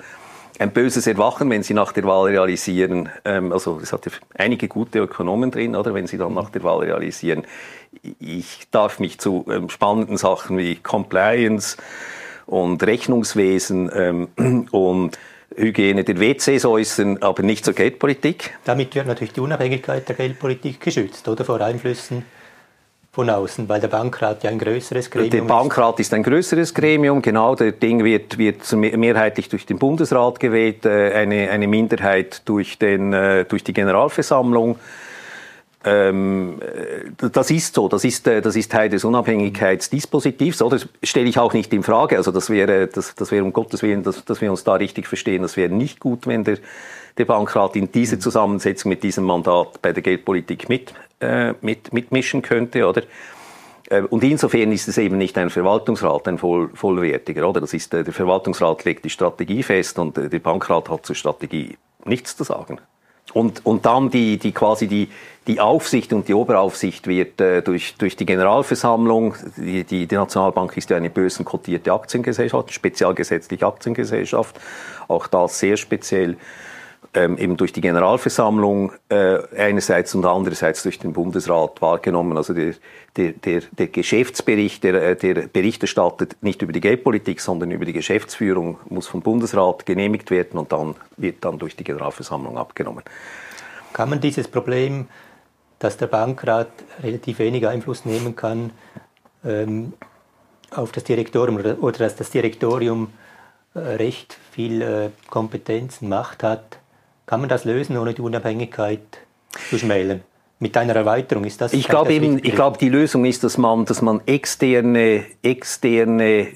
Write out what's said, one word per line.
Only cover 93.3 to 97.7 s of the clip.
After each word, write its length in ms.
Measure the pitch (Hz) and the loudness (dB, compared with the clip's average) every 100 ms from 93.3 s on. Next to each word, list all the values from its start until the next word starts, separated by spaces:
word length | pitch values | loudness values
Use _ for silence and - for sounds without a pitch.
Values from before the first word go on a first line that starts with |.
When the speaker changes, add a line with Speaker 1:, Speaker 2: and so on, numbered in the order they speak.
| - - - - - - | -20 -20 -20 -20 -20 -14
Speaker 2:
Kann 180 | - 123 | -4 -2
man 120 | 147 | 0
dieses 260 | 147 139 117 | -2 -2 -4
Problem, 600 | 127 127 127 135 139 127 - - _ _ _ _ - | -4 -2 -2 -2 -4 -8 -16 -20 _ _ _ _ -6
dass 180 | 104 - | -6 -4
der 100 | 120 | -2
Bankrat 640 | 110 120 131 120 113 117 - - - | -2 -2 -4 0 0 -2 -10 -20 -10
relativ 360 | 117 117 - 110 | -8 -6 -8 -2
wenig 280 | 113 127 | -2 0
Einfluss 380 | 110 | -2